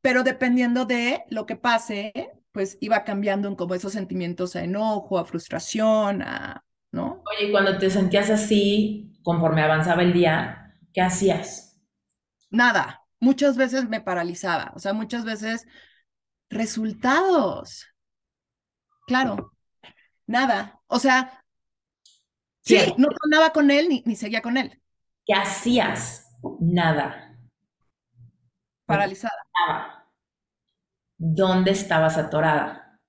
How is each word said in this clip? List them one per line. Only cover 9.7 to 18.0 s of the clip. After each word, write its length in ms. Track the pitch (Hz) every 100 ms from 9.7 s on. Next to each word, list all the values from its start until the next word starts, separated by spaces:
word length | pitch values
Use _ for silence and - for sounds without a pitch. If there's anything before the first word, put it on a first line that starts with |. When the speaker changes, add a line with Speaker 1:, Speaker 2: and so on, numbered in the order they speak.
| 156 165 170
Speaker 2:
el 100 | 180
día, 600 | 175 170 156 127 - - _ _
¿qué 100 | -
hacías? 760 | 185 180 196 165 - - - _ _ _ _ _ _ _ _
Speaker 1:
Nada. 540 | 220 240 208 135 - _ _
Muchas 360 | 240 269 285 254
veces 320 | 262 262 240
me 120 | 220
paralizaba. 720 | - 180 170 175 185 165 - -
O 20 |
sea, 140 | 196
muchas 320 | 208 214 240
veces, 420 | 226 220 214 226 - - - _ _ _ _ _ _
resultados. 1400 | 214 220 - 220 - 254 285 381 349 202 - - - - _